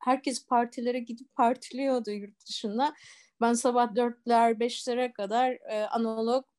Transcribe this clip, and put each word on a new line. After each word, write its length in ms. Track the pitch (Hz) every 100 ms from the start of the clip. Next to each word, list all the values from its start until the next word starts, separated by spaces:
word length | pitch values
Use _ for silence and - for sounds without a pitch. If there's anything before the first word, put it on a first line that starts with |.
Herkes 460 | 254 277 277 233 -
partilere 520 | 240 240 - 240 247
gidip 360 | 233 233 - -
partiliyordu 760 | 233 254 - 254 277 254 214
yurt 360 | 208 202 - -
dışında. 460 | - 208 226 294 - - - _ -
Ben 120 | 233
sabah 420 | 233 247 240 233 214
dörtler, 640 | 240 240 240 233 233 220
beşlere 540 | 240 - 247 240 247
kadar, 380 | 220 202 233 254
e, 360 | 254 - 214 214
analog, 580 | 233 226 220 226 262 -